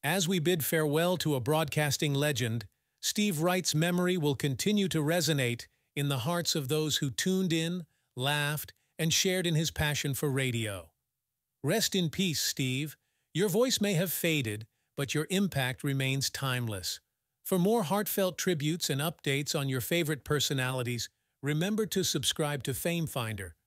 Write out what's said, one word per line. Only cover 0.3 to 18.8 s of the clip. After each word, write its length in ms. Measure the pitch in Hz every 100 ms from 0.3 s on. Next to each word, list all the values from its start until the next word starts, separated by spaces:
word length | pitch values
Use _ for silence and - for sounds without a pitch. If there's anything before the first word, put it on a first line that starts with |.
| 185
bid 240 | 156 156
farewell 540 | - 165 156 151 175 180
to 160 | 156
a 60 | 135
broadcasting 720 | 117 156 160 - 147 131 151
legend, 540 | 139 147 123 120 117 - _ _ _
Steve 400 | - - 208 151
Wright's 340 | 175 185 -
memory 440 | 151 170 180 180 180
will 160 | 147
continue 540 | 135 147 127 196 214 190
to 100 | 160
resonate 720 | 147 175 151 147 123 120 - _ _ -
in 140 | 143
the 80 | 135
hearts 360 | 123 175 165
of 140 | 165 127
those 300 | 151 156 -
who 100 | 143
tuned 420 | - 185 190 185
in, 360 | 165 165 180 165 _ _
laughed, 600 | - 131 147 147 151 - _ _ -
and 120 | 160
shared 360 | - 190 185 170
in 80 |
his 160 | 156 160
passion 420 | - 151 143 147
for 180 | 131 147
radio. 600 | 135 131 117 107 98 82 _ _ _ _ _ _ _
Rest 300 | 135 214 -
in 160 | 190 165
peace, 320 | - 190 139
Steve. 560 | - - 131 131 151 - _ _ _
Your 160 | 151 202
voice 320 | 180 254 -
may 140 | 202
have 180 | 165 185
faded, 540 | - 170 156 117 107 110 _ _ -
but 160 | 139
your 120 | 147 156
impact 520 | 185 196 139 127 127
remains 460 | 143 135 131 135 131
timeless. 720 | - 135 123 117 98 - - _ _ _ _
For 160 | - 185
more 260 | 185 233
heartfelt 520 | 165 196 208 - 190 -
tributes 540 | 185 165 147 170